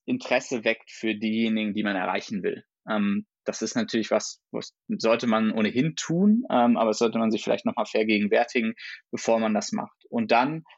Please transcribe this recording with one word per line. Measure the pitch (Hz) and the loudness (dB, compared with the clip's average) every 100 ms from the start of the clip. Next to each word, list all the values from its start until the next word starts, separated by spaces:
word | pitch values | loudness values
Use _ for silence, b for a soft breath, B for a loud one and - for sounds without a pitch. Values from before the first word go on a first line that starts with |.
| - | -6
Interesse | 123 - 123 - 123 | -4 0 -2 -2 -4
weckt | 113 113 - | -2 -2 -6
für | - 113 107 | -6 -4 -2
diejenigen, | 110 110 113 110 107 | -2 0 0 0 -2
die | 104 | -2
man | 104 95 | -2 -2
erreichen | 92 98 - 104 | -2 -4 -4 -4
will. | 87 - - _ - | -4 -6 -12 _ -4
Ähm, | 107 101 101 - _ - | 0 0 0 -4 _ -8
das | - | -4
ist | 113 123 | -4 -4
natürlich | 107 113 104 | -2 -2 0
was, | 107 - - _ | 0 -2 -12 _
was | 113 - _ - 107 | -10 -10 _ -8 -2
sollte | 113 117 123 | 2 2 2
man | 110 110 | 2 2
ohnehin | 110 107 123 160 - | 2 0 0 -2 -2
tun, | - 170 208 226 254 | -4 2 4 4 2
ähm, | 123 120 117 | 2 4 4
aber | 113 | 2
das | 107 | 2
sollte | 117 113 | 2 2
man | 113 | 0
sich | 107 | 0
vielleicht | 113 107 110 | 0 -2 -2
nochmal | 113 107 | -4 -2
vergegenwärtigen, | 113 110 107 104 113 120 127 113 - B B - | 0 2 2 4 2 2 0 -2 -4 B B -10
bevor | - - 113 | -6 0 2
man | 110 | 2
das | 107 - | 0 -2
macht. | 107 - _ - | -6 -8 _ -6
Und | 120 107 | -4 2
dann | 117 135 160 - | 2 2 -2 -10